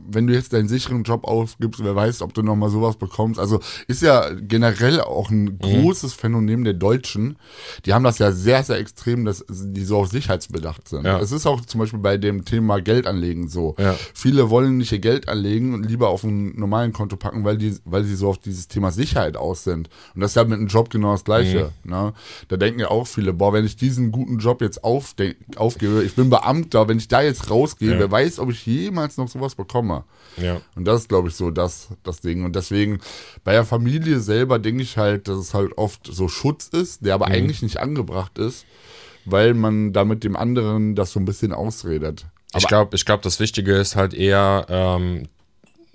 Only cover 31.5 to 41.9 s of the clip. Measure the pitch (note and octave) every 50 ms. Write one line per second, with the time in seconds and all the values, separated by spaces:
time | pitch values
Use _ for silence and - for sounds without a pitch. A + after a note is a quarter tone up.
31.5 | E2 F2+ F2 F2+ - - - - - - - F#2 E2+ - - F2 E2+ F2+ F2+ F2
32.5 | E2 G2 F2+ - G2 G2+ G#2 G#2 G#2 G2 - - - - - - - - - -
33.5 | G2+ A2+ A2+ A2 A#2 A#2 A#2 A#2+ C3+ D#3+ D#3+ D#3+ D3+ B2+ G#2 G2 G#2+ A2+ B2+ C3
34.5 | B2+ A#2 G2+ A2+ A#2 B2+ C3 B2 - A#2 G#2+ G#2 G#2 G2+ - - F#2+ F#2+ F#2 -
35.5 | - G2+ G2+ F#2+ - - G#2+ G#2 - - - - D#2 E2+ F#2 E2+ - - - C#3
36.5 | D3 - - - - E3 F3+ E3+ - - - G2 F#2+ F#2+ G2+ - G2 A#2 B2 C#3+
37.5 | D3+ - - G#2 - - - C3 D3+ C#3+ A2 D#2 E2 F#2+ F#2 F#2+ - - G#2 A#2
38.5 | B2 - - _ _ _ - - - - - - - - - F#2+ F#2+ G2 G#2+ A#2
39.5 | A#2+ A#2 A2 G#2+ G#2+ G#2+ G#2+ G#2 F#2+ G#2 G2 G#2 A2 A2 A2 G#2+ G2 - A2+ A#2
40.5 | B2 B2 A2 G#2 G#2+ A2 G#2+ G#2+ G#2 G2+ G2 F2+ - G#2 F#2 F#2+ G2+ - - G#2+
41.5 | E2+ - - A2 A2+ - - F2